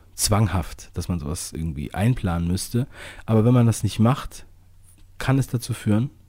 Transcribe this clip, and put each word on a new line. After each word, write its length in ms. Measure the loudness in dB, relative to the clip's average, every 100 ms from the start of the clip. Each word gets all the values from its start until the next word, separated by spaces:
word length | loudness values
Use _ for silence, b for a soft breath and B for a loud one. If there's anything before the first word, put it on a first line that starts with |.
| b
zwanghaft, 800 | -6 0 2 2 0 -4 -12 -12
dass 140 | -10 -6
man 120 | -4
sowas 340 | -4 -8 -8
irgendwie 400 | -6 -6 -6 -8
einplanen 540 | 0 0 2 0 0 0
müsste. 400 | -2 -2 -4 -4 B B B 2
Aber 200 | 4 6
wenn 80 |
man 120 | 6 4
das 180 | 2
nicht 160 | -2 2
macht, 460 | 2 2 -4 -14 -20 -20 -20 -20 -20 -20 -20 -8
kann 220 | 0 0
es 80 | 0
dazu 260 | -4 -6
führen, 360 | -6 0 0 0 -6